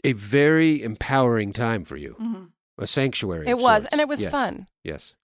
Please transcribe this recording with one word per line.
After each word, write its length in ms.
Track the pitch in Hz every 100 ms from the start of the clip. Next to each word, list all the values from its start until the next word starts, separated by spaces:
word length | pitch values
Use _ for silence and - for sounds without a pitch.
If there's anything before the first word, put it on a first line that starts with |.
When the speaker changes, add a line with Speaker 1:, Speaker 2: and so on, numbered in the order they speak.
Speaker 1:
a 80 | -
very 680 | 113 101 135 147 160 160 151
empowering 680 | 113 107 - 135 123 113 101
time 320 | 95 117 110
for 120 | 85 71
you. 200 | 73 -
Speaker 2:
Mm-hmm. 240 | 226 190 175 _ _ -
Speaker 1:
A 80 | 104
sanctuary 640 | - 135 - 101 85 -
Speaker 3:
It 40 |
Speaker 1:
of 80 | 240
Speaker 3:
was, 220 | 247 214
Speaker 1:
sorts. 40 | 220
Speaker 3:
and 80 | 302
it 80 | 294
was 120 | 285
Speaker 1:
Yes. 100 | 196
Speaker 3:
fun. 340 | 285 220 - 190 _
Speaker 1:
Yes. 300 | - 73 - _